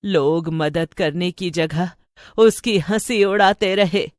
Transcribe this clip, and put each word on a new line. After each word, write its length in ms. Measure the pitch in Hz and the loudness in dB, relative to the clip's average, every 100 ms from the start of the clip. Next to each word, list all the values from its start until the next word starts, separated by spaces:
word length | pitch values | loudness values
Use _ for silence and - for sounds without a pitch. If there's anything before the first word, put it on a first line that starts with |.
लोग 460 | 202 185 139 165 165 | 0 0 2 0 -4
मदद 440 | 160 151 156 165 | -4 -4 -4 -6
करने 380 | - 170 151 180 | -4 -4 -2 -6
की 180 | 175 185 | -4 -8
जगह 420 | 165 160 151 180 _ _ _ - - | -4 -4 -4 -6 _ _ _ -14 4
उसकी 400 | 226 - - 202 | 4 4 -2 -2
हंसी 440 | 151 214 - 233 | 0 -4 -2 0
उड़ाते 520 | 196 202 196 202 202 | 2 4 2 2 0
रहे। 360 | 190 196 196 147 | 0 0 0 -4